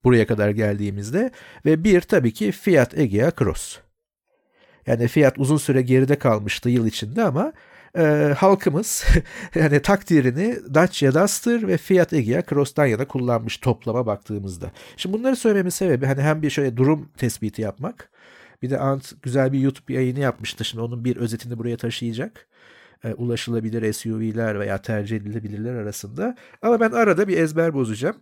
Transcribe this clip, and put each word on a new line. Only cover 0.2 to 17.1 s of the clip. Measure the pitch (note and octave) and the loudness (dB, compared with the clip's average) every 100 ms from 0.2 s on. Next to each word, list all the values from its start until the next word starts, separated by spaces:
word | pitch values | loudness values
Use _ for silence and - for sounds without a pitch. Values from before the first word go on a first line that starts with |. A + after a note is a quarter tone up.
| G#2+ | 4
kadar | G#2+ G#2 | 2 0
geldiğimizde | G#2 G#2+ G2+ G2+ G2+ G2+ D#3+ B3+ - - - D3+ | 2 -2 -2 -6 -8 -4 -2 -4 -6 -20 -4 0
ve | D#3+ | 2
bir | G3 F3+ | 4 4
tabii | - G3 A#2+ | 4 2 2
ki | - G2+ | 0 -4
Fiat | - - D#3+ A#2+ - | -2 2 4 4 0
Egea | B2+ G2+ C#3+ - | 0 2 0 0
Cross. | F#2+ - - - _ _ _ _ _ _ _ _ _ _ - | -2 -2 -10 -16 _ _ _ _ _ _ _ _ _ _ -4
Yani | A#2 A#2+ | 0 2
Fiat | D#3 C#3 - | 4 4 2
uzun | C3+ D3+ | 0 0
süre | - C3 | 2 0
geride | B2 B2+ C3+ C#3+ | 4 2 4 2
kalmıştı | C3+ G#2+ G#2 - A#2+ | 0 0 -2 -4 0
yıl | B2 A2+ | 0 0
içinde | - G#2+ E3+ | -4 -6 -2
ama, | G#3+ C#3 C#4+ - - - - - | 0 0 -4 -6 -20 -20 -10 0
e, | D#3 D3+ D3+ C#3 | 2 4 2 4
halkımız | F#3+ G3 F#3 D3 - - - E3+ - | 4 4 2 -2 -4 -2 4 4 2
<laughs> | - F#3+ E3 | -16 -6 0
yani | D#3 C#3+ | 2 2
takdirini | C#3 G3 - D#3+ B2+ B2+ G#3+ A#3+ - | 2 0 4 4 4 0 -2 -4 0
Dacia | C3+ F3+ - C#3 C#3+ | 2 2 2 2 4
Duster | G3+ - A#3+ A#3 G3+ | 2 0 0 0 0
ve | E3+ | -2
Fiat | - F#3 E3 | 2 2 4
Egea | D#3 A2 C#3 - | 0 0 -2 0
Cross'tan | C#3+ C#3 - C#3+ | 0 0 2 2
yana | G#2+ C#3 | 0 -2
kullanmış | C3+ B2 A#2 A2+ - | -2 0 0 -2 -4
toplama | C3 A2+ - A#2 A2+ | -2 -2 -2 -2 -2
baktığımızda. | G2+ - G#2 G2 F2+ F2 - - - | -4 -6 -8 -8 -10 -14 -14 -20 -10
Şimdi | F#3 A3 | -6 -2
bunları | B3+ B3+ | -2 0
söylememin | A3+ G3+ F3+ | 2 2 0
sebebi | - F#3+ B2+ C3+ | -2 0 2 0
hani | C#3 | 0
hem | D3 D#3 | 0 0
bir | D3+ | -2
şöyle | C#3 C3+ A#2 | 0 -2 2
durum | C3 D#3 - | 2 2 -2